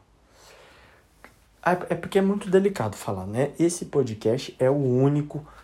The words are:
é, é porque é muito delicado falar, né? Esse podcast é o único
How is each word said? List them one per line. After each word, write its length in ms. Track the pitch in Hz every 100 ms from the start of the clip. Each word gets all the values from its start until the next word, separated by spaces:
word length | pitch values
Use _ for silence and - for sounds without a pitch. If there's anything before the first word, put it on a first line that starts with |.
| _ _ _ _ - - - - - _ _ _ - _ _ _
é, 80 | -
é 220 | 180 -
porque 240 | 170 185 196
é 40 |
muito 260 | 190 202 196
delicado 480 | 190 196 196 110 -
falar, 300 | - 95 95
né? 260 | 113 143 -
Esse 280 | 170 170 156
podcast 680 | 147 120 107 110 123 - -
é 120 | 131
o 40 |
único 720 | 147 131 123 139 147 147 147 - -